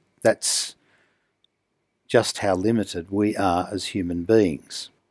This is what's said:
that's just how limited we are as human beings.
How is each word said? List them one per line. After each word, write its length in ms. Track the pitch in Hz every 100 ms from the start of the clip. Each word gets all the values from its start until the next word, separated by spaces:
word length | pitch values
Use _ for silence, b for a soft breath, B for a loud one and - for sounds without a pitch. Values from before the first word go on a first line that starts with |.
| _ _
that's 540 | 113 - - - - - _ _ _ _ _ _ _ _ _ _ _ _ -
just 300 | 123 110 -
how 160 | 101
limited 560 | 90 101 117 98 90 85
we 260 | 98 104 104
are 320 | 98 87 92
as 140 | 98 -
human 360 | 104 87 87
beings. 680 | 87 110 98 71 - - - _ _